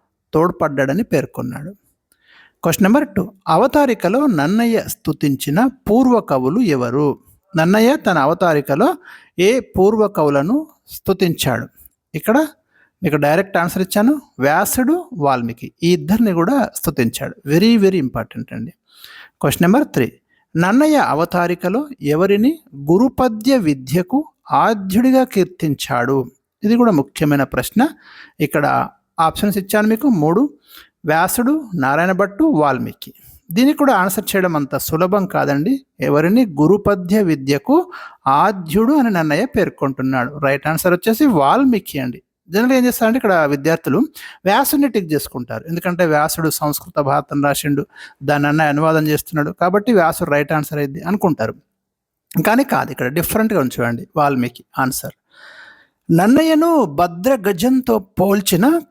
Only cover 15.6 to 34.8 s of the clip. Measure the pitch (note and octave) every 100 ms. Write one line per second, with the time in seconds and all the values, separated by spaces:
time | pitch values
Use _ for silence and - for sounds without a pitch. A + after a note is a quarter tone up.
15.6 | B2+ _ E3+ F3 D3 A3 A3+ E3+ E3+ C#4
16.6 | - - - D3 A#2 - - - C#3+ D#3
17.6 | A3 A#3 G3 F#3 C3 A#2+ A2+ - - A#2
18.6 | A#2 - _ _ - - - _ D3 -
19.6 | F3 A#3 D4 - A#2+ - _ _ _ D#3
20.6 | F3+ A#3+ D4+ D4 C3 C#3 E3+ F3+ F3 F3
21.6 | F3+ A3 D4+ C4 D3 D3+ G3 G3+ A#3+ D#4+
22.6 | _ C#3 C#3+ F3+ B3+ - B3+ G#3+ A3 C4+
23.6 | E3 C#3 B2+ D#3+ F3+ C4+ D#4 _ - C#3
24.6 | F3+ A3 F#3+ F#3+ B3+ C4 B3+ G3+ F3+ -
25.6 | D#3+ C#3 - B2+ A#2+ C3+ B2 _ _ _
26.6 | G#3 A#3 A#3 E3+ C3+ - D3+ C#3+ C3+ C3
27.6 | - - C#4 - - - - _ D3 D#3
28.6 | C#3+ B2+ - _ _ - D#3+ - G#3 G3
29.6 | F#3+ G#3+ G#3+ A3 C#4+ G3+ D3 F3+ C#4+ -
30.6 | _ - - _ - D#3 F3+ - A#3+ D#4
31.6 | B3+ F3 C3 D3 F3+ F#3 G3 G3 D#4+ G3
32.6 | D3 C3 A2+ - - - - - _ F3
33.6 | C4 D#4 C#4 G#3+ F#3+ F#3+ - G3 F3+ D#3+
34.6 | C#3 C#3